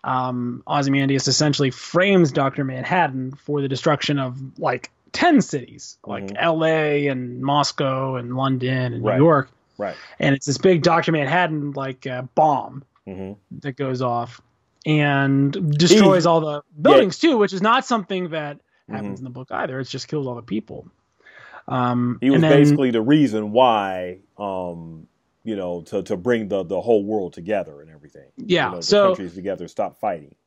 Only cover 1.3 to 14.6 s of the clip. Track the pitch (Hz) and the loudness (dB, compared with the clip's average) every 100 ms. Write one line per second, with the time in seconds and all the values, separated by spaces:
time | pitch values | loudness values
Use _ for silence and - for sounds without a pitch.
1.3 | 131 151 139 139 - - 165 196 196 160 | 2 2 2 -2 -4 -2 2 4 4 4
2.3 | 131 135 135 135 127 123 180 160 131 131 | 2 -2 -2 -6 -6 -2 0 0 -2 -8
3.3 | 135 - 147 139 135 160 147 - 147 131 | -10 -6 -4 -2 -2 0 0 0 -2 -2
4.3 | 127 135 - 156 123 - _ _ - 349 | -8 -14 -6 -4 -4 -8 _ _ 0 4
5.3 | 285 - 143 120 - - - - 117 - | 4 2 -4 -8 -18 -20 -20 -12 -10 -10
6.3 | 202 170 160 160 160 151 147 143 131 123 | -2 0 2 2 2 0 0 0 -4 -6
7.3 | 123 135 143 139 - 139 131 135 127 120 | -6 -2 0 0 -2 -2 -2 -4 -6 -6
8.3 | 127 135 131 127 131 127 120 110 104 156 | -4 -2 0 -2 -2 -2 -2 0 4 4
9.3 | 147 - _ _ - 104 - - - 147 | 4 0 _ _ -10 -8 -8 -18 -4 0
10.3 | 139 - 139 190 180 165 165 165 160 139 | 0 -2 0 4 4 4 2 2 -2 0
11.3 | 170 175 156 143 139 135 127 135 127 131 | 0 0 -2 -6 -6 -8 -10 -10 -10 -6
12.3 | - 156 135 107 - - _ - 92 95 | 2 2 2 -4 -14 -20 _ -16 -12 -12
13.3 | 104 _ 135 143 127 135 127 127 120 117 | -14 _ -12 -12 -6 -6 -4 -4 -4 -6
14.3 | 117 _ _ | -14 _ _